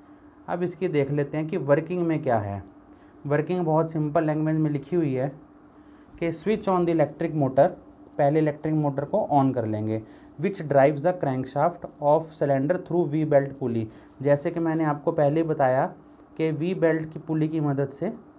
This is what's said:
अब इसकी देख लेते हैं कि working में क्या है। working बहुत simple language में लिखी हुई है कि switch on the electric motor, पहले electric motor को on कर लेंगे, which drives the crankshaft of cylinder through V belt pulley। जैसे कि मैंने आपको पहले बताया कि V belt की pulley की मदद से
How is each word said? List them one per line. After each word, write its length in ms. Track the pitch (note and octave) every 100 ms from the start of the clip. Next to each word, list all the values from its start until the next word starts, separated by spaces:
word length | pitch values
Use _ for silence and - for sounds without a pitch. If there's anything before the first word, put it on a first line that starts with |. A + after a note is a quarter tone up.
| - - - - -
अब 160 | F3
इसकी 240 | F3 F3 F3+
देख 240 | D3+ C#3
लेते 260 | D3 C#3+ D3+
हैं 100 | D#3+
कि 100 | F#3
working 500 | C#3 C#3+ D#3+ F3+ E3+
में 160 | D#3
क्या 160 | C3 A2+
है। 240 | G#2 G2 - - - - - - C#3+
working 380 | D3 D#3+ F3+ E3
बहुत 260 | D#3 D#3+
simple 320 | D#3+ D3+ D#3
language 340 | D#3 D3+ D#3 D#3
में 120 | D#3
लिखी 260 | C#3+ C#3 F3
हुई 180 | D#3
है 360 | C3 C#3 D3 - - - - - - - -
कि 120 | E3+
switch 320 | E3 G3 G#3+
on 220 | - F3+ E3+
the 40 |
electric 460 | E3 D3 - E3+ D3+
motor, 320 | C3+ - D#3 - - - - -
पहले 220 | C#3+ D#3
electric 340 | D#3 D3 D#3+
motor 320 | D#3 D3 C#3 C#3
को 220 | - -
on 200 | C#3+ C3+ B2
कर 100 | A2
लेंगे, 380 | G#2+ G#2+ A2 G#2+ - - -
which 200 | F3 G3
drives 360 | D3+ C#3 C#3 D3
the 160 | D3 C#3
crankshaft 600 | D3 C3 B2+ C#3+ D#3+ E3+ - -
of 200 | D3 D#3
cylinder 540 | D#3 - C#3+ C3+ C#3 F3+
through 340 | F#3 E3+ E3
V 140 | D3+ D3+
belt 280 | C#3+ C#3 C#3
pulley। 220 | B2+ A2+ A2+ - - -
जैसे 300 | C3+ C#3+ E3+
कि 80 | E3
मैंने 240 | E3 D#3+
आपको 280 | D#3 D3 E3
पहले 320 | D#3+ C#3+ D#3
बताया 420 | D#3+ C#3+ C3+ C3 F3 - - - - -
कि 140 | D#3+
V 220 | D3+ E3+ F#3
belt 380 | D#3+ D#3+ D#3
की 60 | D#3
pulley 280 | - D#3+ D#3
की 120 | D#3+
मदद 280 | D3 C#3 C#3
से 260 | - F#3 A#3 -